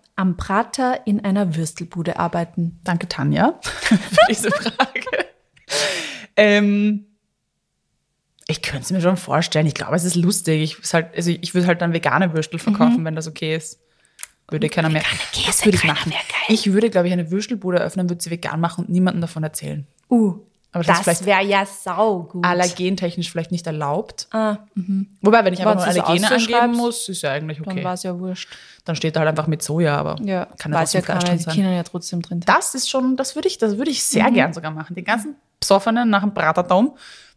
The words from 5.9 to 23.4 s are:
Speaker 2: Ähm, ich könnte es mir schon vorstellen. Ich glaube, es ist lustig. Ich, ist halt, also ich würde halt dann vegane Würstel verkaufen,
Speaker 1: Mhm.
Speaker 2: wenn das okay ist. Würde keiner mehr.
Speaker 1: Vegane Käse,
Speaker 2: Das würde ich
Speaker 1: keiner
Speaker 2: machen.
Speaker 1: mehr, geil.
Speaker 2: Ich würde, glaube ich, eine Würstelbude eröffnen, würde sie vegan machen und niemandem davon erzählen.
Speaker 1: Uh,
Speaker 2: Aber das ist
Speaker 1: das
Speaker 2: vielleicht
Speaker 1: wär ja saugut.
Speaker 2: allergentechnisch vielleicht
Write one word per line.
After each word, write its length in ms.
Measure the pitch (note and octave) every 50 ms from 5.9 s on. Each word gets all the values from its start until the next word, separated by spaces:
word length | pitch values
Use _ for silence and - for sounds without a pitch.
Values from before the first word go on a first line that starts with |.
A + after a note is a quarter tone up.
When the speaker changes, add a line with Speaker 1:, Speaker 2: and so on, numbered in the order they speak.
| F#4 F4 D#4+ D4 C4+ B3 G#3+ - _
Speaker 2:
Ähm, 720 | G3+ G#3+ G#3 G3+ G#3 G#3 G3+ G3+ G3+ G#3 G#3+ G#3 G3+ - - _ _ _ _ _ _ _ _ _ _ _ _ _ _ _ _ _ _ _ _ _ _ _ _ _ _ _
ich 140 | - D#3+ -
könnte 220 | - - C#3+ C3+ B2+
es 80 | -
mir 100 | F#3 F#3
schon 160 | E3 F3+ F#3+
vorstellen. 500 | F3 - - C3+ D#3 E3+ - - D#3 D#3+
Ich 60 | D3+ -
glaube, 200 | - - - D#3
es 80 | - E3+
ist 120 | F#3 E3+
lustig. 460 | F3 E3+ F3 - - - E3 D#3 D#3
Ich, 180 | D#3 D3+ - -
ist 140 | - - -
halt, 220 | E3 E3 E3+ -
also 140 | - E3+ F3
ich 240 | E3+ E3+ - - -
würde 140 | F3+ F3
halt 140 | F3+ E3+ E3+
dann 120 | F3 E3+ E3
vegane 400 | E3 - C#3+ B2 D#3 F#3+ E3+ D#3+
Würstel 260 | D#3+ D#3 - - D#3+
verkaufen, 420 | - A3 G3+ G#3 A#3+ A#3+ A#3+ F3
Speaker 1:
Mhm. 40 | D#3+
Speaker 2:
wenn 100 | D#3+ D#3
das 120 | D#3+ D#3
okay 280 | D#3+ D#3 - E3 D#3 D#3+
ist. 240 | D#3+ D#3+ - - - _ _ _ _ _ _ _ - - - _ _ _
Würde 200 | - D#3+ D3+ D3+ D3
keiner 200 | - F3 D#3+ D#3+
mehr. 120 | D#3 D3+ -
Speaker 1:
Vegane 160 | - - - - -
Käse, 160 | - - -
Speaker 2:
Das 180 | - - - -
würde 100 | G#3+ F3+
ich 60 | -
Speaker 1:
keiner 120 | - E3 D3
Speaker 2:
machen. 160 | - - E3
Speaker 1:
mehr, 80 | -
geil. 380 | - - - - - - - A3
Speaker 2:
Ich 180 | G#3+ - G3+ F#3+
würde, 160 | G#3 A3+ A3+
glaube 180 | - F#3 F3
ich, 60 | F3+ F3+
eine 160 | F3 E3+ D#3
Würstelbude 480 | F3+ G3+ G#3+ - B3+ F#3+ F#3 F#3 F3+
eröffnen, 320 | F3 - E3+ - F#3+ F3+ F3
würde 120 | F3 E3+ -
sie 80 | E3
vegan 280 | E3+ E3+ - - - D#3+
machen 260 | E3+ E3+ - F3 -
und 40 | -
niemandem 320 | F3 F3+ F#3 F#3 - E3+
davon 220 | E3+ D#3+ - D#3+ D#3
erzählen. 420 | D#3 - - D3 D3 D3 D3+ C#3+ - _ _ _ _
Speaker 1:
Uh, 300 | B3 A#3 A3 G3 F3 - - _ _ _ _ _
Speaker 2:
Aber 120 | - F3 D#3+
das 180 | F3+ F3+ E3+
ist 60 | G3
Speaker 1:
das 120 | F3 E3+ -
Speaker 2:
vielleicht 60 | F#3
Speaker 1:
wär 140 | G3+ G3 F#3 G3
ja 160 | G3+ G3+ G3 G3
saugut. 760 | G3 - - - F#3+ E3+ F3+ G#3+ A3 G3 F3 E3 - - F3+ F3
Speaker 2:
allergentechnisch 840 | F3+ F3 F3+ F3+ F3 F3 - F3+ F#3 G3 F3 F3+ E3+ E3+ F3 E3+ -
vielleicht 220 | - E3+